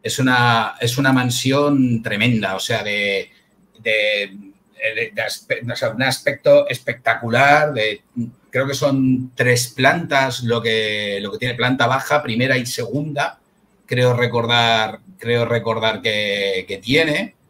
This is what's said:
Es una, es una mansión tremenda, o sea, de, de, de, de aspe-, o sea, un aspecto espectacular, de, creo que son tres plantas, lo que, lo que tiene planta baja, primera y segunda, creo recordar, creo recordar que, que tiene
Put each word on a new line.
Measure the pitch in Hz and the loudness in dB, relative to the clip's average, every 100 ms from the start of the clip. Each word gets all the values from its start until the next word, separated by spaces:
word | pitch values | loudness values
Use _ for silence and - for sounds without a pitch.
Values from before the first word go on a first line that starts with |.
Es | 113 - | -6 0
una, | 131 127 120 117 107 - | 2 4 4 4 0 -4
es | 120 127 | -4 0
una | 135 | 2
mansión | 131 123 - 131 135 147 139 127 113 | 2 0 -2 0 2 2 2 2 0
tremenda, | 110 104 120 117 98 95 | -2 0 2 2 0 -4
o | |
sea, | - 113 | -4 -4
de, | 104 104 101 98 90 _ _ _ _ _ | -2 -2 -2 -2 -6 _ _ _ _ _
de, | 113 110 107 104 101 98 98 _ _ - 110 110 | -2 0 0 -2 -4 -10 -20 _ _ -8 -6 -6
de, | 113 | -8
de | 101 | -6
aspe-, | 110 - - 123 120 | -8 -8 -8 -8 -6
o | - | -4
sea, | 120 | -4
un | 110 | -2
aspecto | 131 127 - 139 151 143 143 | -4 -2 -4 0 4 4 4
espectacular, | - - 127 - 113 117 120 139 151 151 | -4 -6 -4 -2 -2 0 2 6 4 4
de, | 131 107 107 _ 120 117 - _ | 0 -2 -4 _ -10 -10 -14 _
creo | 127 135 | -4 -2
que | 135 | -2
son | 143 135 131 127 127 | 0 2 2 2 -2
tres | - 123 120 - | 0 2 2 0
plantas, | - 131 170 165 143 135 123 | 2 2 2 0 0 0 -2
lo | 120 117 | 0 0
que, | 113 110 107 104 104 101 | 0 0 -2 -4 -4 -6
lo | 101 | -6
que | 104 | -6
tiene | 123 123 | -6 -2
planta | 127 135 120 | -2 2 2
baja, | 131 - 147 | 0 0 0
primera | 127 113 131 127 | 0 -2 2 0
y | 123 | -2
segunda, | - 113 131 156 143 165 - _ _ _ _ _ | -6 -4 -4 -4 -4 -6 -8 _ _ _ _ _
creo | 123 127 | 0 2
recordar, | 123 120 117 113 120 117 113 110 - - - | 2 0 0 2 2 4 2 0 -6 -20 -10
creo | 113 120 117 | -2 0 0
recordar | 117 107 113 113 110 | 0 -2 0 -2 0
que, | 113 104 104 101 98 95 92 | -2 -2 -2 -2 -2 -4 -6
que | 98 | -10
tiene | 107 147 160 151 233 _ | 0 0 2 -2 -4 _